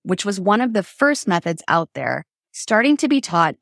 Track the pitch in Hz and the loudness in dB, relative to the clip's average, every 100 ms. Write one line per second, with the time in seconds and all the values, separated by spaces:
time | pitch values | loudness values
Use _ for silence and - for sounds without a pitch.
0 | - 185 202 196 190 208 254 220 185 - | -6 -4 -4 -4 0 2 2 -2 -4 0
1 | 285 285 - 175 170 165 - 165 165 - | 0 0 0 -2 -2 -6 0 0 0 -6
2 | 123 131 - _ _ - - 220 254 294 | -6 -6 -8 _ _ -12 0 2 4 2
3 | 294 277 - 175 165 - | 2 0 0 2 2 0